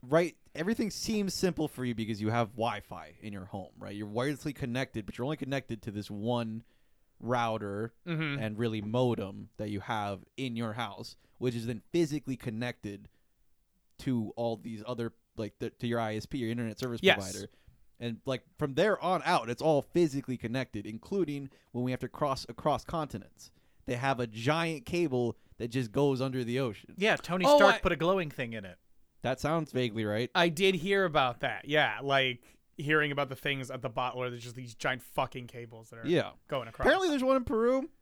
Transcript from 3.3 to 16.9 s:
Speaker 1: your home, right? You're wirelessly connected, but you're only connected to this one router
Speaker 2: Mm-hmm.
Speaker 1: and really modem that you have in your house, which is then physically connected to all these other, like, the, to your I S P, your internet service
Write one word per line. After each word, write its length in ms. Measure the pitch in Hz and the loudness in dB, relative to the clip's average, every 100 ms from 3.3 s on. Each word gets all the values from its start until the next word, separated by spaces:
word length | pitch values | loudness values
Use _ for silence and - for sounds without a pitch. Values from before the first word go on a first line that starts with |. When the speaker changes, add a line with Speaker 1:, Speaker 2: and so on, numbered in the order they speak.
Speaker 1:
your 120 | 101 90 | -12 -10
home, 240 | 101 92 95 | -10 -10 -14
right? 180 | 98 101 | -10 -8
You're 120 | 104 | -4
wirelessly 460 | 104 135 143 156 135 | -2 -2 -2 -6 -4
connected, 500 | 135 120 135 113 98 | -4 -2 -4 -6 -8
but 100 | - | -6
you're 80 | 123 | -4
only 120 | 156 | -4
connected 460 | 135 135 - 113 | -2 -4 -4 -8
to 80 | - | -6
this 180 | 101 101 | -8 -8
one 540 | 104 110 120 113 110 - _ _ _ _ _ | -6 -2 0 -2 -6 -12 _ _ _ _ _
router 720 | 113 123 117 110 104 101 113 _ - | -2 0 0 -2 -4 -4 -6 _ -6
Speaker 2:
Mm-hmm. 380 | 160 160 143 | -2 -2 -2
Speaker 1:
and 140 | 110 107 | -4 0
really 220 | 117 110 | -2 0
modem 680 | 107 120 127 110 98 101 101 _ | -2 2 2 2 -2 -8 -14 _
that 120 | 107 | -6
you 100 | 104 | -4
have 400 | 98 113 101 98 - - | -4 -4 -2 -6 -10 -8
in 220 | 135 117 | -4 -2
your 160 | 117 | -4
house, 420 | 107 110 95 - - _ _ | -4 -6 -8 -14 -16 _ _
which 180 | 123 117 | -2 -2
is 100 | 113 | -4
then 160 | 117 - | -6 -4
physically 420 | 170 160 147 - 131 | 0 0 0 -4 -6
connected 720 | - 110 123 120 107 101 107 _ _ _ _ _ _ _ _ _ | -4 -4 -6 -6 -8 -10 -14 _ _ _ _ _ _ _ _ _
to 340 | - 123 107 - | 0 0 0 -2
all 220 | 117 113 | -2 -2
these 260 | - 110 107 | -6 -10 -6
other, 280 | 120 117 - _ - | -4 -4 -6 _ -8
like, 160 | 107 _ | -8 _
the, 100 | 120 | -8
to 160 | - 120 | -4 -2
your 120 | 117 | 0
I 160 | 113 107 | 0 -2
S 80 | - | -4
P, 120 | 143 | -4
your 100 | 113 | -2
internet 260 | 120 113 107 | -2 -4 -4
service 220 | 127 | -4